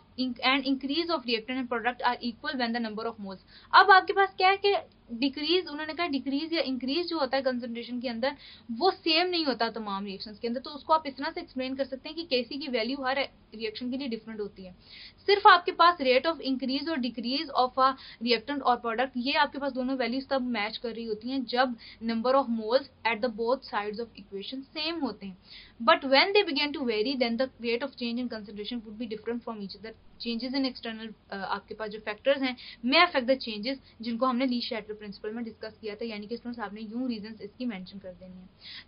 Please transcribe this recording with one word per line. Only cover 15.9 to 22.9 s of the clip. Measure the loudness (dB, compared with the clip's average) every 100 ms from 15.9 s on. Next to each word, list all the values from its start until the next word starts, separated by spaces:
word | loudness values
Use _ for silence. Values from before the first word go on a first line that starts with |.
| 6
rate | 4 4 4
of | -2
increase | -2 -2 0 -2 -2
or | -2
decrease | -2 -2 -4 -4 -2 2
of | 2 4
a | 2 2 -8 -8
reactant | 0 0 0 -2
or | 2 2 0
product, | -2 -2 -2
ये | 0
आपके | 2 2 0
पास | -4
दोनों | -2 -2 -2
values | -2 -2 -2
तब | -2
match | 0 -2 -2 -4
कर | -8
रही | -8
होती | -6 -6 -4
हैं | -4
जब | -2 2 2 0 -12 -8
number | -4 0 2
of | 2 2
moles | -2 2 0
at | 0